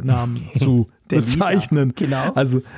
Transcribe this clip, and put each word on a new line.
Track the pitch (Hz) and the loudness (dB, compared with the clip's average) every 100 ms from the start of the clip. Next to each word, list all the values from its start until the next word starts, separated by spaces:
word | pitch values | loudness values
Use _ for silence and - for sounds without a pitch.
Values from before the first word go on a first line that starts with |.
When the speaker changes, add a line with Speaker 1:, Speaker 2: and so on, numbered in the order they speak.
Speaker 1:
Namen | 131 120 120 120 104 | 0 0 0 -6 -4
Speaker 2:
<laughs> | - | -2
Speaker 1:
zu | 135 123 110 _ - | 2 2 0 _ -2
Speaker 2:
Der | 160 | 0
Lisa. | 117 | 0
Speaker 1:
bezeichnen. | 160 190 190 - 147 135 - | 0 2 0 2 0 0 0
Speaker 2:
Genau. | 139 135 147 | -2 -2 -2
Speaker 1:
Also | 135 135 127 - | 0 0 0 -4